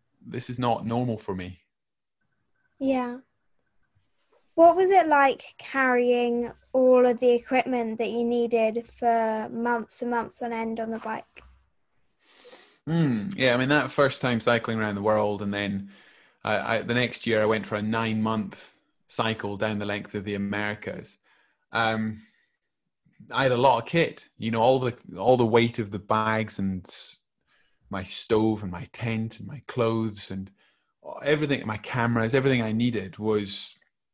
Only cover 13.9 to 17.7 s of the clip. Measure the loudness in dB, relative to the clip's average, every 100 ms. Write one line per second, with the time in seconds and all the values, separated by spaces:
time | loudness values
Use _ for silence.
13.9 | 2 2 2 -2 0 2 2 0 -4 -4
14.9 | -2 0 2 0 -2 -4 -4 -4 -4 -8
15.9 | -18 -20 _ _ _ -2 -2 0 -2 0
16.9 | 0 0 -2 0 2 2 0 -2